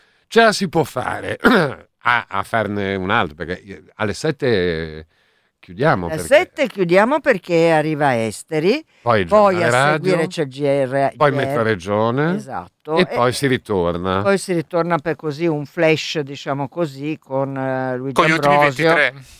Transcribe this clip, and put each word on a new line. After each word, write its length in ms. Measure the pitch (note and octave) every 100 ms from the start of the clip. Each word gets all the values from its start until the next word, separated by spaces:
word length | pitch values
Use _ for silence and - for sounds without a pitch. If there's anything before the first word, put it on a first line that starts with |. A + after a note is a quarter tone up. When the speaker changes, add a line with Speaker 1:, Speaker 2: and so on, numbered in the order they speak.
| _ _ _
Speaker 1:
Ce 140 | A3+
la 100 | A3+
si 140 | - F#3+
può 140 | D#3+
fare 540 | C3+ - F2+ G2 G2 -
<clears throat> 60 | G#3+ G#3+ C#3+ E2+ E2+ _ A#2
a, 180 | A#2 -
a 140 | G2
farne 520 | - A2+ G2+ G2+ G2 G2
un 140 | F#2
altro, 260 | A#2 F2 D2+
perché 480 | D#2+ F2+ G2+ E2 - -
alle 180 | G#2+
sette 920 | G2+ D#3 D3+ C3 G2+ F2+ D#2+ D#2+ D#2 D#2 _ _ _ _ _ -
chiudiamo, 380 | F2+ D#3 A2 E2+
Speaker 2:
Alle 100 | E2+
Speaker 1:
perché 180 | E2
Speaker 2:
sette 340 | F4+ - - B3
chiudiamo 520 | G3 E3+ F#3 A3+ D#4
perché 520 | D4 G3+ - E3 E3
arriva 460 | D#3 D3+ D3 C#3+ A#2
Esteri, 640 | A2+ - - D#3 F3 D4 - _
Speaker 1:
Poi 180 | B2 A2
il 60 | -
Speaker 2:
poi 280 | G#3+ G3+ F3+
Speaker 1:
giornale 200 | C#3+ B2
Speaker 2:
a 80 |
Speaker 1:
radio, 280 | D3 D#3 F3+
Speaker 2:
seguire 160 | F3 F#3
c'è 140 | F3
il 40 | C#3
G 140 | C3+
R, 500 | C#3+ C#3 B2+ C#3 C3+ C3
Speaker 1:
poi 140 | D3
Speaker 2:
G 20 |
R. 20 | C3
Speaker 1:
mezza 260 | C3 C#3
regione, 720 | A2 G2 F#2 G#2 A2+ C3 D#3+ G3+
Speaker 2:
Esatto. 580 | C3+ G2 F2+ _ D3+ D#3+
Speaker 1:
e 60 |
Speaker 2:
E 40 | F3+
Speaker 1:
poi 260 | B2 B2
si 140 | A#2 C3+
ritorna. 760 | B2 - F#2+ E2+ E2+ F#2 F#2+
Speaker 2:
poi 160 | G3 G3
si 160 | -
ritorna 440 | E3+ - E3+ E3+ E3
per 180 | E3 D3
così 280 | D#3 C#3+ E3+
un 200 | D3 C#3
flash, 540 | F3 D#3+ D3+ - D#3+
diciamo 480 | C#3 C#3 - C#3 C3+
così, 480 | E3+ D#3+ C3+ D3+ D3+
con, 360 | - C3+ C3+ C3+
eh, 400 | C3 C3 C3 B2+
Luigi 160 | C3+
Speaker 3:
Con 140 | C3 D#3+
gli 40 |
ultimi 220 | D#3+ C#3+ C#3+
Speaker 2:
Ambrosio. 380 | C#3+ B2+ D#3+
Speaker 3:
ventitré. 300 | D3+ C3 C3+ B2